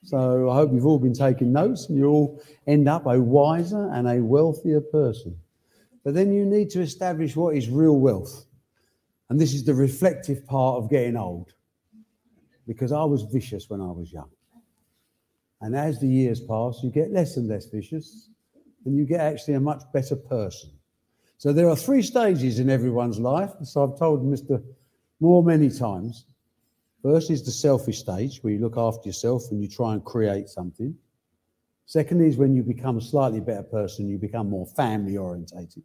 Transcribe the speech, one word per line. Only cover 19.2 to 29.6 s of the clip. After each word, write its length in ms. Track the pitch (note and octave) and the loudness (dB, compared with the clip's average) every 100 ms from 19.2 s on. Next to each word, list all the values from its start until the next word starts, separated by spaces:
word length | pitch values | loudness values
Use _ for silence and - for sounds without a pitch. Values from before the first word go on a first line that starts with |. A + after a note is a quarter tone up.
actually 320 | D#3 D3 - | -2 -4 -4
a 80 | C#3+ | -2
much 220 | C#3+ D3+ - | 0 -4 -4
better 240 | C#3 C3 C3 | -6 -4 -6
person. 540 | - B2 G2 - D2+ - _ _ _ _ _ _ | -4 -4 -4 -8 -20 -20 _ _ _ _ _ _
So 160 | C#3+ | 0
there 160 | C#3+ E3+ | 4 4
are 80 | D3+ | 2
three 240 | - C#4 | 2 2
stages 580 | F#3 B3 A3+ E3 B2+ A2+ | 2 2 2 2 0 0
in 100 | B2+ | 2
everyone's 500 | C3+ B2 A#2+ A#2+ G#2+ | 2 0 0 -2 -2
life. 300 | A#2+ D3+ F#3+ - | 0 0 -2 -8
So 260 | D3 D3 C#3 | -6 0 0
I've 80 | C#3 | 2
told 280 | E3 D3+ C3 | 2 2 0
Mister 360 | C#3 - C3+ - - _ _ _ _ | -4 -2 -4 -4 -20 _ _ _ _
Moore 220 | D#3+ F3 | 6 6
many 260 | E3+ D#3+ C#3+ | 6 6 4
times. 560 | - A#2 F#2 A2 A#2 _ _ _ _ _ _ _ _ | 2 -6 -4 -10 -12 _ _ _ _ _ _ _ _
First 280 | C3+ D#3+ D#3+ | 0 2 2
is 120 | D3+ | -4
the 80 | C3 | -4
selfish 460 | A2+ D3+ C3 - - | -2 2 2 0 -6
stage, 460 | - F#2 B2+ - | -6 -6 -6 -6
where 100 | A2+ | -4
you 60 | G#2 | -2
look 180 | A#2 A#2 | -4 -2
after 320 | A2+ A2+ G#2 | -2 -4 -10
yourself 400 | F#2+ A2+ B2 - | -6 -2 -2 -4
and 100 | |
you 80 | G#2 | -8